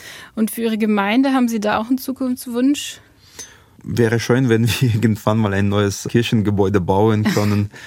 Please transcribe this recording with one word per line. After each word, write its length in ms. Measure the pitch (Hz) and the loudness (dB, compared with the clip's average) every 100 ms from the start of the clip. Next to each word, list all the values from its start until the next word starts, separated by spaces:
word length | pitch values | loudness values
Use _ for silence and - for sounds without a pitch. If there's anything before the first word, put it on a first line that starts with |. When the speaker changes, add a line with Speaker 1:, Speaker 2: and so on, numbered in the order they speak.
| - - - - | -20 -20 -12 -4
Speaker 1:
Und 140 | 220 | -4
für 120 | - | -2
Ihre 160 | 226 220 | -4 0
Gemeinde 540 | 214 208 196 233 277 | 0 0 2 0 2
haben 160 | 262 240 | 2 0
Sie 100 | 226 | -2
da 180 | 208 214 | -2 -2
auch 100 | 226 | -2
einen 100 | 254 | -4
Zukunftswunsch? 1000 | - 262 254 254 254 233 262 294 - - - _ _ - - - _ - | -4 -6 -6 -6 -6 -2 0 0 -4 -14 -20 _ _ -20 -20 -20 _ -16
Speaker 2:
Wäre 380 | - 107 113 117 | -4 0 2 2
schön, 280 | - 123 131 | 2 2 4
wenn 180 | 113 117 | 2 2
wir 140 | - | 0
<laughs> 120 | 123 | 0
irgendwann 440 | 110 110 101 107 110 | 2 2 2 0 0
mal 140 | 104 | 0
ein 140 | 98 101 | 0 0
neues 380 | 104 101 - - | 2 0 -2 -2
Kirchengebäude 720 | 117 113 117 101 101 98 101 | 0 2 0 2 2 2 0
bauen 440 | 87 95 110 107 | 2 2 2 2
können, 460 | 107 107 104 104 101 - | 0 0 0 0 -2 -6